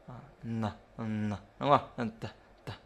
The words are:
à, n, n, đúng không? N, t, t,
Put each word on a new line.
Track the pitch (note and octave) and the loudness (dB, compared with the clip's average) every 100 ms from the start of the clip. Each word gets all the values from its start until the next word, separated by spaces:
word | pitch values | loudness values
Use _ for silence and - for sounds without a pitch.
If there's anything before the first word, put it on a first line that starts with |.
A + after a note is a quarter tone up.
| - | -16
à, | B2 - - | -16 -16 -12
n, | A2+ A2+ G#2+ - - - | -4 0 0 -2 -12 -8
n, | A2+ G#2+ G#2+ G2 - - | -2 0 0 -2 -6 -2
đúng | C3 | 6
không? | C#3+ - - | 6 6 -4
N, | A#2 | -4
t, | - A#2 - - - | -4 -8 -10 -20 -16
t, | - - | -10 -10